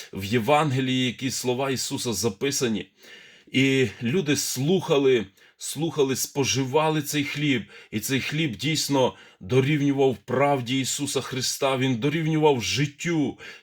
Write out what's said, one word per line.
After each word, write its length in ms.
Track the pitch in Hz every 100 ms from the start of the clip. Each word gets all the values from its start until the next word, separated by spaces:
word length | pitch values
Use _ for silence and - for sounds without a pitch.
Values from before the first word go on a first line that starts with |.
| -
в 120 | 95 98
Євангелії, 800 | 120 107 147 156 131 127 127 127
які 260 | 107 131
слова 400 | - 127 123 139
Ісуса 420 | 127 - 135 123
записані. 720 | 104 113 104 139 139 120 104 - _ - - - - -
І 360 | 131 135 135 117 -
люди 320 | 117 180 151 139
слухали, 880 | - 127 147 190 - 143 135 120 92 _ _ _
слухали, 580 | - 135 165 151 135 127
споживали 840 | - 143 117 123 131 151 156 156
цей 220 | 139 147
хліб, 400 | 143 143 147 123 - - -
і 80 | 107
цей 200 | - 131
хліб 360 | - 151 156 98
дійсно 580 | 143 156 - 139 120 - - _
дорівнював 800 | 92 131 131 151 143 139 135 120 -
правді 540 | 120 143 139 120 135
Ісуса 420 | 123 - 139 135
Христа, 560 | - 127 123 - 139 135
Він 180 | 131 117
дорівнював 640 | 143 160 156 156 151 127
життю. 760 | 92 104 147 - 175 165 127 - - -